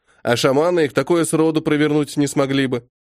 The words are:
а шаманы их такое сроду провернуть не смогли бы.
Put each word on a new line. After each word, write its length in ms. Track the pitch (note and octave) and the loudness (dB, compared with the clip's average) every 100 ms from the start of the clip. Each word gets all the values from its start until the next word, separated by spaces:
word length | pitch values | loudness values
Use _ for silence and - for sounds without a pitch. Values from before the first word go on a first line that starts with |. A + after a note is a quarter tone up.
| _ _ | _ _
а 120 | - A#2+ | -2 0
шаманы 500 | D3 C3+ E3 F3+ D3+ | 2 2 2 2 0
их 80 | |
такое 300 | - C#3 E3+ | 0 0 0
сроду 380 | D#3 D#3 D#3+ D#3 | 0 0 0 0
провернуть 560 | D#3+ D3+ D3+ D3+ D3 - | 0 0 0 0 -2 -2
не 100 | C#3+ | -2
смогли 400 | - C3+ C3+ C3+ | 0 0 0 -2
бы. 200 | B2 - _ _ | -4 -8 _ _